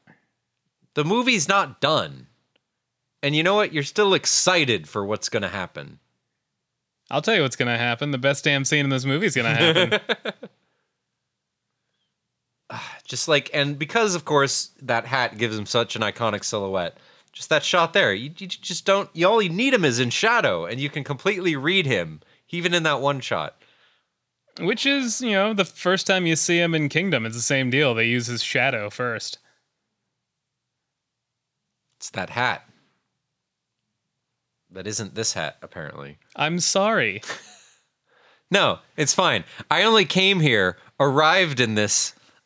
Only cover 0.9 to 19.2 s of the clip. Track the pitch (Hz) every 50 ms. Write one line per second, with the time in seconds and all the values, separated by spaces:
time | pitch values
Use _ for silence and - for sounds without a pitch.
0.9 | - 151 147 160 208 240 247 262 247 196 143 - 196 202 180 139 113 - - 147
1.9 | 160 131 92 78 69 64 62 - _ _ _ _ _ _ _ _ _ _ _ _
2.9 | _ _ _ _ _ _ - 143 151 156 160 180 202 214 208 - 156 151 139 -
3.9 | - - 208 196 190 156 - - - - - 185 185 175 151 127 113 92 78 -
4.9 | - 107 101 98 107 101 - - - 113 101 90 95 98 90 - - 78 71 76
5.9 | 76 71 _ _ _ _ _ _ _ _ _ _ _ _ _ _ _ _ _ _
6.9 | _ _ _ - - 147 156 220 226 190 143 131 - - 127 120 117 117 120 120
7.9 | 117 - 147 147 139 127 127 139 139 - - 151 143 139 135 - 156 147 143 139
8.9 | 135 127 127 135 135 156 214 185 131 131 117 113 113 113 170 170 160 180 180 123
9.9 | 110 107 - - 226 - - 233 - _ - - _ _ _ _ _ _ _ _
10.9 | _ _ _ _ _ _ _ _ _ _ _ _ _ _ _ _ _ _ _ _
11.9 | _ _ _ _ _ _ _ _ _ _ _ _ _ _ _ - - - - -
12.9 | - - - - 131 120 - - 151 139 127 - - 151 139 143 147 139 160 147
13.9 | - 233 226 208 180 165 - - 151 143 139 135 - - - - _ _ 139 127
14.9 | 120 117 117 120 135 131 123 113 113 107 117 113 110 107 101 - - 120 117 -
15.9 | - 110 110 101 101 - 120 110 104 101 - - 117 104 98 95 95 92 85 82
16.9 | - - _ _ _ _ _ _ - - - - 156 147 - - 180 180 165 160
17.9 | - 202 170 110 98 98 123 147 170 - 190 180 - - - - 175 - - 196
18.9 | 196 196 190 - - 160